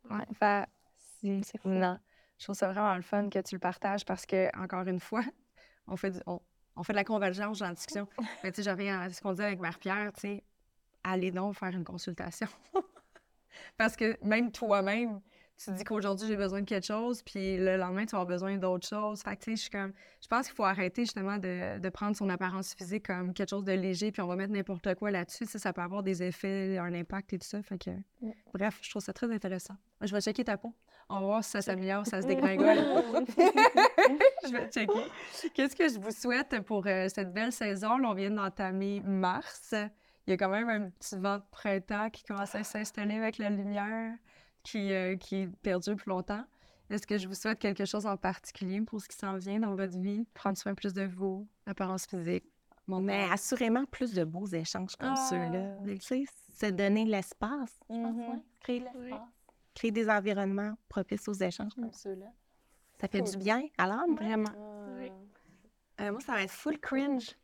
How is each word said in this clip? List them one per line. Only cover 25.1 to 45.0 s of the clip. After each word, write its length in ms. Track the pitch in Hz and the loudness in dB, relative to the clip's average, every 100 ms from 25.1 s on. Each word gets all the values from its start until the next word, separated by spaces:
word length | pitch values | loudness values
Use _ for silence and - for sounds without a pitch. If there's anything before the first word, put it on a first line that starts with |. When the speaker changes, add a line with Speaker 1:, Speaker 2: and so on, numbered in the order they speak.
Speaker 2:
là-dessus. 340 | 190 175 - | -2 -4 -8
Ça, 140 | 226 208 | -8 -4
ça 160 | 196 | -4
peut 80 | 180 | -2
avoir 200 | 175 196 | -4 -2
des 200 | 196 180 | 0 0
effets, 560 | 180 170 196 196 190 190 | -2 -2 -2 -2 0 -2
un 160 | 175 | -2
impact 400 | 175 170 196 - | -4 -4 -6 -6
et 40 | 180 | -8
tout 80 | - | -6
ça. 160 | 208 | -10
Fait 140 | 202 185 | -6 -8
que, 140 | - 180 - _ | -6 -8 -12 _
Speaker 1:
Mm. 80 | 226 - - | -10 -10 -10
Speaker 2:
bref, 240 | 180 208 - | -2 -2 -2
je 80 | - | -8
trouve 140 | 214 | -8
ça 100 | 196 | -8
très 180 | 185 233 | -4 -2
intéressant. 440 | 220 190 185 - 196 _ _ | -2 -2 -4 -8 -16 _ _
Je 140 | 214 | -2
vais 60 | 202 | 0
checker 220 | 220 208 | 0 0
ta 120 | 240 202 | 0 -2
peau. 160 | 233 - _ - - | -4 -14 _ -20 -6
On 60 | 196 | -2
va 60 | 190 | 2
voir 180 | 214 | 2
si 60 | 214 | 0
ça 100 | 214 | -2
s'améliore, 440 | 190 190 190 196 202 | -2 0 0 0 0
si 40 | |
ça 100 | 190 | -2
se 40 | 262 | 2
Speaker 1:
<laughs> 300 | 269 277 190 | 4 4 8
Speaker 2:
dégringole. 220 | 294 330 | 8 8
<laughs> 480 | 294 277 233 269 254 233 359 415 466 - 440 - 403 294 523 554 277 | 6 4 4 2 2 8 8 10 10 10 8 10 8 10 8 8 -2
Je 60 | |
vais 160 | 240 226 | -2 -2
checker. 800 | 240 220 440 - - - - 339 | 0 2 2 0 -10 -12 -6 -2
Qu'est-ce 220 | - 269 - | 2 2 6
que 120 | 320 | 4
je 100 | 220 | 4
vous 120 | 202 | -4
souhaite 480 | 214 247 247 254 233 | -2 2 2 2 -2
pour, 240 | 190 208 190 | 0 0 2
euh, 220 | 190 190 | 2 2
cette 240 | 202 185 | 0 -4
belle 180 | 185 226 | 0 -2
saison ? 460 | 240 214 196 214 247 | 0 -2 0 2 4
Là, 100 | 247 | 4
on 40 | |
vient 160 | 190 196 | 2 0
d'entamer 720 | 214 196 - 190 190 196 202 | 0 -2 -2 -2 0 0 -2
mars. 720 | 190 190 185 208 - - - 214 208 - _ _ - | 0 2 2 0 -4 -14 -4 -2 -2 -10 _ _ -2
Il 40 | |
y 20 | |
a 40 | 185 | 2
quand 120 | 190 | 2
même 200 | 202 233 | 2 0
un 180 | 214 196 | -2 -2
petit 260 | - - 196 | -8 -10 -2
vent 180 | 196 202 | -2 -2
de 40 | 202 | -6
printemps 580 | - 208 196 185 208 220 | -6 -2 -2 0 -2 -2
qui 120 | - | -6
commence 300 | - 202 196 | -10 -6 -4
à 80 | 208 | -4
s'installer 520 | 208 208 214 - 208 214 | -6 -6 -8 -4 -2 0
avec 220 | 220 220 | -2 -2
la 120 | 202 | -2
lumière 640 | 202 202 202 202 226 226 233 _ - _ _ | -2 -2 -2 -2 -4 -6 -10 _ -20 _ _
qui, 300 | - 220 196 | -8 -4 0
euh, 240 | 190 | 2